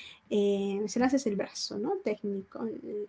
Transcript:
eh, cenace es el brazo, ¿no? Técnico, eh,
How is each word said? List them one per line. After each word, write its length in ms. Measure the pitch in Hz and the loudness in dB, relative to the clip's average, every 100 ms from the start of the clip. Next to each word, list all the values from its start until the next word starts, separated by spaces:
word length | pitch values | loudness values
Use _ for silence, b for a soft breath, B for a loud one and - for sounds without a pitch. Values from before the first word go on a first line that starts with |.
| B B _ | B B _
eh, 540 | 208 202 196 196 196 214 | 2 4 4 0 0 0
cenace 280 | 233 254 269 | 2 4 4
es 100 | 233 | 2
el 80 | 202 | 0
brazo, 420 | - - - 202 | -2 -4 -6 -2
¿no? 140 | 262 381 | -2 0
Técnico, 640 | 226 208 208 196 190 - 226 | 0 -2 -2 -4 -6 -6 -6
eh, 400 | - 233 208 | -6 -6 -6